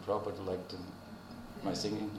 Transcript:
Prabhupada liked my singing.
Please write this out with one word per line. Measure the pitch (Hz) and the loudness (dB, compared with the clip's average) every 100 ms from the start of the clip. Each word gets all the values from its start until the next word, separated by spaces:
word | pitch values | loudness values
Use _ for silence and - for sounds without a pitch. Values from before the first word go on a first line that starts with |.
| - | 2
Prabhupada | 104 104 95 92 | 4 2 0 2
liked | 92 - 92 90 - - - - - - - | 0 0 -6 -6 -8 -10 -12 -10 -10 -8 -2
my | 98 | 0
singing. | 87 107 107 104 | 4 4 4 2